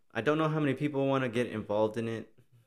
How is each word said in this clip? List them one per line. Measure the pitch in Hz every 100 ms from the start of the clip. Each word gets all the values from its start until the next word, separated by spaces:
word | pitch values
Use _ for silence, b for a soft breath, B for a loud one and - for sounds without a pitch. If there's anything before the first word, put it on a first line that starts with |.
| _
I | 117
don't | 113 156
know | 160
how | 156
many | 147 131
people | 147 139 139
wanna | 135 127
get | 113 117
involved | 107 104 104 110 113
in | 113
it. | 113 110 - - -